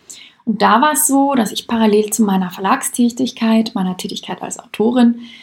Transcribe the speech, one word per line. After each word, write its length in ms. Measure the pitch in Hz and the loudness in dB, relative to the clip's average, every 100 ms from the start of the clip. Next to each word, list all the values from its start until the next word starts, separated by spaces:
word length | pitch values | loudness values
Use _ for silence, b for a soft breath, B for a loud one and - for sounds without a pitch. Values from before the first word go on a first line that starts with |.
| B B B B - | B B B B -6
Und 160 | 220 | 0
da 200 | 202 220 | 2 4
war 120 | 302 | 2
es 140 | 285 - | 0 0
so, 280 | 269 277 262 | 2 2 0
dass 160 | 214 | -2
ich 160 | - - | -4 -6
parallel 420 | 233 220 208 214 | 0 2 2 0
zu 140 | 226 | 0
meiner 260 | 208 190 180 | 0 0 -2
Verlagstätigkeit, 1200 | 175 190 180 - - 240 233 247 - 226 226 226 | -4 -2 -2 -2 0 0 0 -6 -2 0 2 0
meiner 220 | 202 185 180 | -2 -4 -4
Tätigkeit 440 | 190 - - 180 | -8 -10 -10 -10
als 180 | - - | -10 -12
Autorin 600 | - - 220 254 233 233 B B | -12 -2 0 4 4 2 B B